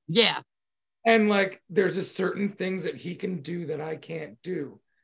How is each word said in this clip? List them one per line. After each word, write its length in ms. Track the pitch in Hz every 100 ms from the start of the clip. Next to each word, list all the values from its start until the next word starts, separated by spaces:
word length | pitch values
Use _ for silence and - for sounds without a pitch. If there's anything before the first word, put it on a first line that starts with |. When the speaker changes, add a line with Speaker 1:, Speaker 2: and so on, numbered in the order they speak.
| -
Speaker 1:
Yeah. 340 | 180 214 131 - _ _ _ _ _ 226
Speaker 2:
And, 240 | 226 208
like, 320 | 202 190 - -
there's 240 | 180 185
just 220 | 175 - -
certain 340 | 185 - 101
things 340 | - 185 185
that 120 | 160 135
he 180 | 170
can 300 | 180 190 180
do 240 | 135 175 165
that 140 | 147
I 160 | 156 151
can't 440 | - 160 151 -
do. 380 | 175 170 131 - _ _